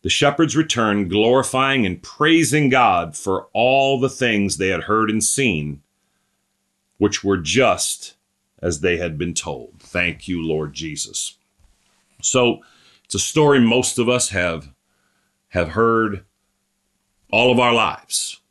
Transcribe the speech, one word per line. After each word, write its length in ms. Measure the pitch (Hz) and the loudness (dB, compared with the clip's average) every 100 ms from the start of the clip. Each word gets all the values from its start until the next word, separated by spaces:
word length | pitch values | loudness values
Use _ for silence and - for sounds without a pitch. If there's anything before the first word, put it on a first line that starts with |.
The 80 | 90 | -2
shepherds 480 | - 143 - 160 147 | 2 2 2 0 0
returned, 540 | 156 120 110 104 95 | -2 0 0 0 0
glorifying 720 | 98 110 131 127 131 135 135 | 2 4 2 2 -2 0 0
and 180 | 101 90 | 0 -4
praising 680 | - - 151 165 143 147 143 | -10 -2 2 4 4 2 2
God 440 | 131 117 90 85 | 4 4 2 -2
for 340 | 76 - 95 - | -8 -4 -4 -4
all 480 | 104 123 135 135 135 | 0 2 4 2 0
the 80 | 131 | -2
things 480 | - 123 107 98 - | 0 0 0 0 -2
they 120 | 95 | -2
had 160 | 90 | -2
heard 260 | 78 107 107 | 0 0 2
and 120 | 107 | 0
seen, 600 | 107 - 131 80 73 71 _ _ _ _ _ _ _ _ _ _ _ _ | -2 0 0 -2 -6 -12 _ _ _ _ _ _ _ _ _ _ _ _
which 260 | 101 - | -2 0
were 140 | 98 95 | -2 -2
just 800 | 78 101 123 90 - - - _ _ _ _ _ | 0 2 2 2 -4 -8 -14 _ _ _ _ _
as 180 | 87 78 | -6 -2
they 160 | 90 85 | -2 -2
had 220 | 87 76 | -4 -6
been 160 | 87 | -6
told. 400 | 85 - 67 60 - | -6 -8 -10 -14 -20
Thank 460 | - 90 87 76 - | -10 -4 -4 -6 -8
you, 160 | 87 | -6
Lord 300 | 80 78 76 | -4 -4 -4
Jesus. 640 | 71 80 73 - 50 - _ _ _ _ _ _ _ _ _ | -10 -12 -10 -10 -10 -12 _ _ _ _ _ _ _ _ _
So 380 | - 131 123 - _ _ _ _ | -2 2 2 0 _ _ _ _
it's 120 | _ - | _ -8
a 20 | |
story 420 | - - 147 139 | -4 2 4 6
most 380 | 117 120 127 - | 4 2 0 -2
of 100 | 117 | 0
us 200 | 123 - | 0 -2
have, 400 | 101 90 82 73 _ _ _ _ _ _ _ _ | -2 -4 -4 -12 _ _ _ _ _ _ _ _
have 220 | 90 82 | -4 -4
heard 540 | 87 113 113 110 98 _ _ _ _ _ _ _ _ _ _ _ | 0 2 2 0 -4 _ _ _ _ _ _ _ _ _ _ _
all 200 | 107 123 | 2 4
of 80 | 120 | 4
our 160 | 120 | 4
lives. 680 | 117 101 - _ - - - _ | 2 0 -4 _ -6 -6 -12 _